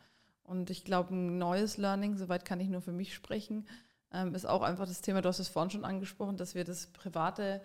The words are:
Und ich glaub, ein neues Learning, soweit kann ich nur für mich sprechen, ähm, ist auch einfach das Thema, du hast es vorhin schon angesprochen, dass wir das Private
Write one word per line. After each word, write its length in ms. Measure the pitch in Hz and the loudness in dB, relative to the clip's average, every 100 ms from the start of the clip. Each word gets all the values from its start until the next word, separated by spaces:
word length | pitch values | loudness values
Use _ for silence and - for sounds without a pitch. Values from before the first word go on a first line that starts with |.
| - _ _ _ | -20 _ _ _
Und 260 | - 185 180 | -6 -4 -2
ich 140 | 180 | -4
glaub, 260 | 190 185 180 | 2 2 4
ein 280 | 185 180 180 | 2 0 2
neues 400 | 175 185 214 208 | 2 4 2 2
Learning, 400 | 202 196 208 196 | 2 2 0 0
soweit 260 | 185 180 | 0 -2
kann 160 | - 180 | 0 -2
ich 80 | 190 | 0
nur 140 | 180 | 0
für 100 | 180 | -2
mich 220 | 175 196 | -4 -4
sprechen, 520 | - - 220 208 214 214 233 - _ - | -8 -4 -4 -2 -6 -6 -14 -20 _ -8
ähm, 240 | 180 185 180 | -2 -2 0
ist 100 | - | 2
auch 160 | 180 | 4
einfach 240 | - 175 190 | 4 0 -2
das 160 | 180 | -2
Thema, 200 | - 190 | 2 4
du 80 | 185 | 4
hast 100 | 185 | 2
es 80 | 180 | 0
vorhin 240 | - 180 | 0 0
schon 140 | 208 196 | 0 -2
angesprochen, 500 | 190 190 - 202 190 | -4 -4 -4 -4 -2
dass 180 | 180 | -4
wir 120 | 180 170 | -4 -4
das 220 | 175 - | -6 -10
Private 720 | - 196 165 165 202 196 196 | -10 -6 0 0 2 -2 -2